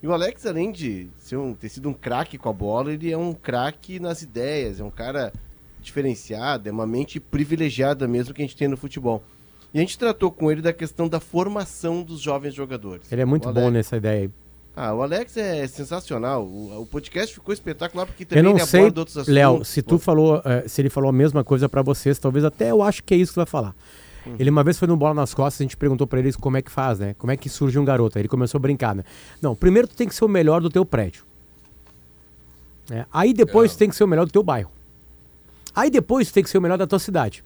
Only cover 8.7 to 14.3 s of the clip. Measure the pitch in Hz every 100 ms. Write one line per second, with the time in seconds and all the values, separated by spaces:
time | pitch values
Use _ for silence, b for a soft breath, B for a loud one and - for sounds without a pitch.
8.7 | 135 143 - 123 110 b b b b b
9.7 | 151 180 - 233 220 190 170 156 156 160
10.7 | 170 160 - 170 160 - 165 190 208 190
11.7 | - 175 170 165 165 139 139 143 139 135
12.7 | 131 104 90 - 123 127 151 117 110 123
13.7 | 120 107 117 107 107 98